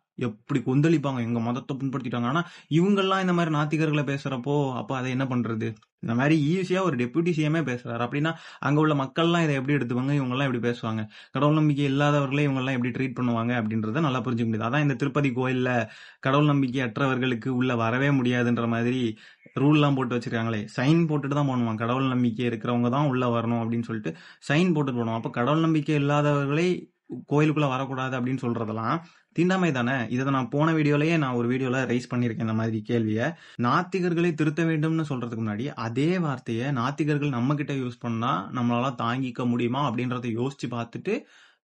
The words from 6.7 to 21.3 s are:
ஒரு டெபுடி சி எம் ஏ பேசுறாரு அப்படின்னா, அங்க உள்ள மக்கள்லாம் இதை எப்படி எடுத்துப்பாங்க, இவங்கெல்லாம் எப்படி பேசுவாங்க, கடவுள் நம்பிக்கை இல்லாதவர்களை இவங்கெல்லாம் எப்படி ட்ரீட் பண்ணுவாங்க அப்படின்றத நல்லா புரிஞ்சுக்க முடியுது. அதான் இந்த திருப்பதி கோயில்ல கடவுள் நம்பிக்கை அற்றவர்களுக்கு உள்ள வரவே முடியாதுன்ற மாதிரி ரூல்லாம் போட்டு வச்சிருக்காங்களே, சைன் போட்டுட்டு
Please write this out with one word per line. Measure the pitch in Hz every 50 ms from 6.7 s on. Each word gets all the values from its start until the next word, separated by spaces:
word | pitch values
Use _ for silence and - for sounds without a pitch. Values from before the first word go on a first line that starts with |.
| 180 190
ஒரு | 190 175 139
டெபுடி | 120 123 120 123 156 170 180
சி | 175 156
எம் | 156 151 156
ஏ | 165
பேசுறாரு | 160 127 123 120 - 123 117 117
அப்படின்னா, | 120 117 135 143 151 165 165 160 - - - -
அங்க | - 127 147 151
உள்ள | 156 156 151
மக்கள்லாம் | 139 135 131 - 170 165 170 170 170 165
இதை | 151 143
எப்படி | 135 127 143 147
எடுத்துப்பாங்க, | 143 127 120 123 123 127 139 147
இவங்கெல்லாம் | 143 135 123 127 135 143
எப்படி | 135 123 120 110
பேசுவாங்க, | 120 120 - - 113 110 110 107 - - - - -
கடவுள் | - 135 143 147 151 156
நம்பிக்கை | 156 151 143 139 147
இல்லாதவர்களை | 139 135 143 147 147 147 147 139 131 135 143 147
இவங்கெல்லாம் | 143 135 131 127 135 135
எப்படி | 123 120 127
ட்ரீட் | 120 127 131 131 117
பண்ணுவாங்க | 123 123 120 117 113 113 120 123
அப்படின்றத | 123 110 107 110 110 107 107 113 156
நல்லா | 165 139 127 127
புரிஞ்சுக்க | 110 127 120 113 120 113
முடியுது. | 110 107 110
அதான் | 117 131 151 151
இந்த | 143 131
திருப்பதி | 117 139 135 123 151 143 135
கோயில்ல | 117 127 131 131 127 127 127 127 123 120 110 107 - - - - - _
கடவுள் | - 135 135 147 147 151
நம்பிக்கை | 143 139 135 123 120 135
அற்றவர்களுக்கு | 131 117 107 - 139 131 131 120 127 127 123 113 117 135 127
உள்ள | 123 123 127 123
வரவே | 117 113 113 120 127 139 143
முடியாதுன்ற | 143 135 120 123 123 123 120 120 120 113 117
மாதிரி | 117 117 117 117 120 127 127 123 113 110 - - - - _ - - -
ரூல்லாம் | 131 135 147 151 151 147 143 139
போட்டு | 131 131 117 127
வச்சிருக்காங்களே, | 120 - 127 117 113 113 113 113 104 104 104
சைன் | - - 127 143 160 170 170
போட்டுட்டு | 151 151 147 135 135